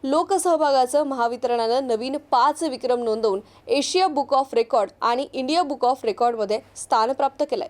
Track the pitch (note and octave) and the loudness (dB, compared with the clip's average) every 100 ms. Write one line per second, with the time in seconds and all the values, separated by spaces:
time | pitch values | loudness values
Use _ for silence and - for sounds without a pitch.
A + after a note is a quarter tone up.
0 | C4+ D4+ F4 F#4+ F4+ D#4+ D4+ C4+ B3+ D4 | 0 0 0 0 2 2 2 2 2 2
1 | D4 C4+ A#3 A#3 B3 A#3+ A3+ B3 C4+ A3 | 0 -2 -2 -2 -2 0 0 0 0 -4
2 | B3 C#4+ - B3+ C4 D4 E4 B3+ B3 B3 | -2 -8 0 2 2 0 -4 -4 -2 -2
3 | A#3 A3 A3 G3 - - - C#4 C4+ F#4 | 0 0 0 -2 -6 -20 -2 -2 0 2
4 | F#4+ C#4+ C#4 C4+ C#4 A#3+ A#3 A#3+ G3 - | 2 0 0 0 2 0 2 0 0 -2
5 | A3+ A#3+ C#4 - C4 D#4+ D4+ C#4+ B3 C4 | -2 -2 -4 -6 -2 0 0 0 0 0
6 | A3+ F#3 A#3+ A3+ G3+ G#3+ - - - A#3 | -2 0 0 0 -2 -2 -4 -18 0 2
7 | A3+ C4 C#4 - D4 A#3 - | 2 0 -2 -2 -4 -4 -6